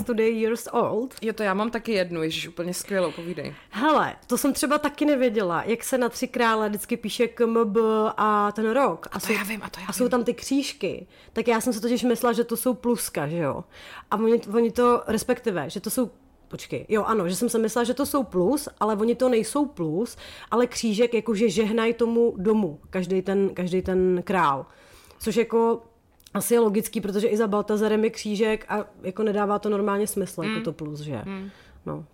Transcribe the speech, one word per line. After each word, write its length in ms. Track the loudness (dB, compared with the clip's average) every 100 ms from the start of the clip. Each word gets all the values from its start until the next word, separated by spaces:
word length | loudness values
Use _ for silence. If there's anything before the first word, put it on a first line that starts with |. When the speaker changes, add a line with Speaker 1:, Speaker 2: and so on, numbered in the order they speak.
| 0
Speaker 1:
today 340 | 2 2 2
years 280 | 0 -2 -2
old. 420 | 0 2 0 -4 -6
Speaker 2:
Jo, 100 | -6
to 100 | -2
já 120 | 0
mám 160 | 0 0
taky 220 | -4 0
jednu, 300 | 0 0 -2
ježiš, 260 | -2 -4 -8
úplně 260 | -6 -6
skvělou, 360 | -6 -4 0 0
povídej. 420 | -2 -8 -8 -10 -12 -12
Speaker 1:
Hele, 460 | 0 4 4 2 -4 -4
to 120 | 0
jsem 140 | 2
třeba 260 | 0 0 0
taky 260 | 0 0
nevěděla, 580 | 2 4 2 2 0 0 -2
jak 180 | -4
se 140 | -2 0
na 100 | 0
Tři 200 | -2 -4
krále 400 | 0 2 2 0
vždycky 280 | -4 -4 -6
píše 320 | -4 -2 -2
K 120 | 0
M 180 | 2 2
B 160 | 2 2 2 2 0 2
a 360 | 2 2 2
ten 180 | 0 0
rok. 360 | 2 2 0 -6
Speaker 2:
A 80 | -6
to 60 | -2
Speaker 1:
jsou, 60 |
Speaker 2:
já 100 | -2
vím, 180 | -2 -8
a 80 | -10
to 100 | -10
já 60 | -8
Speaker 1:
a 60 |
jsou 120 | 0
Speaker 2:
vím. 60 | 2
Speaker 1:
tam 140 | 2
ty 100 | 0
křížky. 720 | -4 -2 -2 -2 -4 -6 -6 -12 -20 -8
Tak 160 | -2 2
já 120 | 2
jsem 120 | 0
se 80 | -2
totiž 220 | 0 2
myslela, 300 | 2 2 2
že 120 | 2
to 120 | 0 -2
jsou 180 | -2
pluska, 540 | 0 0 -2 -2 -4 -4
že 80 | -2
jo? 260 | -2 -4 -8 -18 -20 -20 -4
A 60 | 0
oni, 240 | 4 2 2
oni 160 | 0 2
to, 320 | 4 4 4 0
respektive, 640 | -2 -2 -2 -2 -4 -4
že 100 | -8
to 100 | -4
jsou 200 | -2 -2 -6 _ _ _
počkej, 360 | -16 -8 -8 -2
jo, 160 | 0
ano, 240 | 2 0 0
že 80 | 0
jsem 120 | 0
si 100 | 0
myslela, 260 | 0 0
že 100 | 0
to 120 | 0 0
jsou 160 | 0
plus, 460 | 0 2 2 2 -2 -2
ale 160 | 0 2
oni 180 | 0
to 140 | 2 4
nejsou 380 | 2 2 0 -2
plus, 500 | -2 -2 -2 -2 -6 -18 -18 -2
ale 160 | 0 0
křížek, 480 | 0 0 2 2
jakože 340 | 2 0 2 2
žehnaj 440 | 2 2 2 0
tomu 400 | 2 2 4 2 2
domu, 440 | 2 2 0 -4 -6
každej 320 | -4 -2 -2
ten, 260 | 0 2 0
každej 280 | 0 -2 -2
ten 400 | 0 2 2 2
král. 420 | 2 2 2 0 -6 -18 -20 -20 -20 -8
Což 160 | -2 0
jako 460 | 2 2 2 0 -6 _ _ _ -8
asi 200 | -4 2
je 60 | 4
logický, 400 | 4 2 -2 -4
protože 260 | -2 0 2
i 80 | 2
za 100 | 2
Baltazarem 580 | 0 0 0 2 2
je 60 | 0
křížek 540 | -2 -4 0 0 0 -4
a 180 | -6 -6 -10
jako 200 | -8 -2
nedává 360 | 0 0 0 0
to 100 | 0
normálně 380 | 0 0 0 -2
smysl, 360 | -2 -4 -4
jako 120 | -4
Speaker 2:
Hmm. 100 | -2
Speaker 1:
to 80 | -4
plus, 280 | -6 -8 -8
že? 160 | -8 -8
Speaker 2:
Hmm. 340 | -8 -10 -12 -16 -20 -16 -12
Speaker 1:
No, 180 | -10 -10